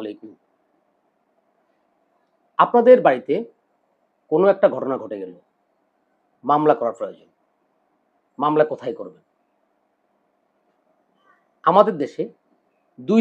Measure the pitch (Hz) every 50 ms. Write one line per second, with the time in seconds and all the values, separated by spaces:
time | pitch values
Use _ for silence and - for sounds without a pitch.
0 | 107 104 104 - - 107 - _ _ _ _ _ _ _ _ _ _ _ _ _
1 | _ _ _ _ _ _ _ _ _ _ _ _ _ _ _ _ _ _ _ _
2 | _ _ _ _ _ _ _ _ _ _ _ - 160 - - 240 233 240 254 220
3 | 170 151 135 123 117 - 143 196 233 - _ _ _ _ _ _ _ _ _ _
4 | _ _ _ _ _ - 156 156 185 202 190 190 202 185 123 131 120 131 135 113
5 | 107 107 107 101 95 92 90 90 _ _ _ _ _ _ _ _ _ _ _ _
6 | _ _ _ _ _ _ _ _ - 127 147 147 151 151 143 - 117 120 110 -
7 | 107 95 98 - _ _ _ _ _ _ _ _ _ _ _ _ _ _ _ _
8 | _ _ _ _ _ _ _ - 135 151 151 151 151 151 135 - - 170 - -
9 | 101 87 80 _ _ _ _ _ _ _ _ _ _ _ _ _ _ _ _ _
10 | _ _ _ _ _ _ _ _ _ _ _ _ _ _ _ _ _ _ _ _
11 | _ _ _ _ _ _ _ _ _ _ _ _ - 165 170 196 208 214 196 151
12 | 139 - - - 170 226 - _ _ _ _ _ _ _ _ _ _ _ _ -
13 | 127 139 202 226